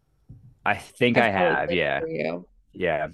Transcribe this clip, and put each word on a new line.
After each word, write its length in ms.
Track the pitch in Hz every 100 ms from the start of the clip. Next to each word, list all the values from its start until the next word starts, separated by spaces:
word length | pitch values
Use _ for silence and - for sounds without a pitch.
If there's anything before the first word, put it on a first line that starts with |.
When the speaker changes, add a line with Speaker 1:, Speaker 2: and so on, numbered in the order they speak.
| _ _ _ - - _ -
Speaker 1:
I 100 | 101
think 420 | - - 123 117
Speaker 2:
I've 60 | 113 95
Speaker 1:
I 20 |
Speaker 2:
played 200 | 90 69
Speaker 1:
have, 120 | 78
Speaker 2:
it 40 | 87
Speaker 1:
yeah. 240 | 73 69
Speaker 2:
for 80 | 160
you. 400 | 78 78 87 - _ _
Speaker 1:
Yeah, 340 | 95 87 76 76